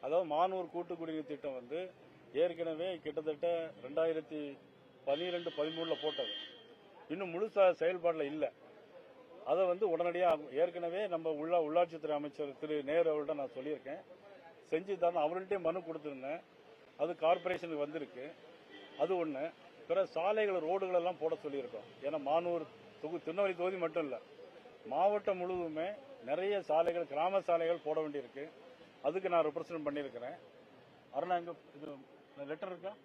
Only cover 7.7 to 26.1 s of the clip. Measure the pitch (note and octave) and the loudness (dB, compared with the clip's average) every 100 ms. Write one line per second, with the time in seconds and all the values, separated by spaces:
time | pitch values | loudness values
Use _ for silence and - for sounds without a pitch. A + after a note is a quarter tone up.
7.7 | E3+ E3 F#3 E3+ D#3+ C#3+ D#3 C#3 - - | 8 2 4 2 2 0 0 -2 -4 -20
8.7 | - - - - - - - - D#3+ F#3 | -20 -20 -20 -20 -20 -20 -14 0 2 4
9.7 | F3+ G#3 E3 F3 F3 F3+ D#3 D3 C3 F3 | 4 2 2 2 4 4 4 0 2 2
10.7 | E3+ E3+ F3+ G#3 E3+ D#3+ D3+ D#3+ F3 D3+ | 2 -4 -2 -2 -2 -2 -2 2 2 4
11.7 | D#3+ F3 D#3+ D#3 D3 D3 C#3+ D3 C3+ D#3 | 4 2 0 -2 -2 -4 -6 -8 -6 -4
12.7 | D3+ C#3 D#3+ E3 D3+ D3 D3+ C3+ C3+ C3+ | -2 2 2 4 2 0 -4 -4 -6 -6
13.7 | C#3+ C3+ E3 - - - - - - - | -6 -8 -12 -14 -20 -20 -20 -20 -20 -4
14.7 | D#3+ F#3 F#3+ E3+ F3 D3+ F3+ F#3+ G3+ E3 | -2 -2 2 2 4 2 0 -2 0 0
15.7 | F3 E3+ D#3+ D3 C3+ C3 D#3+ - - - | -2 -4 -8 -8 -8 -8 -8 -10 -20 -20
16.7 | - - - D3+ F3 D#3 F3+ F3 F3+ E3+ | -20 -20 -2 -2 2 4 4 4 -2 -2
17.7 | D#3 D3 D#3 C#3+ B2 C#3 - - - - | -4 -2 -4 -8 -10 -12 -14 -20 -20 -20
18.7 | - - - D#3+ F#3 E3 C3+ D#3 - - | -20 -18 -2 2 2 0 -2 -6 -8 -20
19.7 | - - F3 F#3 - F3+ G#3+ G#3+ F#3 D#3 | -20 0 2 2 2 2 4 4 2 2
20.7 | F#3+ F#3+ F3+ E3+ E3 D#3 D#3+ D3+ C#3 B2 | 0 2 2 2 0 -2 -2 -2 -4 -6
21.7 | A2+ G#2 - C3+ D#3 C#3 D#3 F3 E3+ D3 | -8 -12 -8 -4 -2 2 2 4 -2 -2
22.7 | - - - D3+ E3+ - F3 G3+ F3 F3+ | -12 -20 -10 -6 -4 -4 2 2 2 0
23.7 | F#3+ E3 E3 D3+ A#2+ - - - - - | 0 0 0 -2 -4 -10 -18 -18 -18 -20
24.7 | - - C#3 F#3+ G#3 G3+ F#3+ F3 F3+ E3+ | -18 -4 4 4 4 0 -2 -2 -2 -2
25.7 | D#3 E3+ G#3 - | -2 -4 -6 -14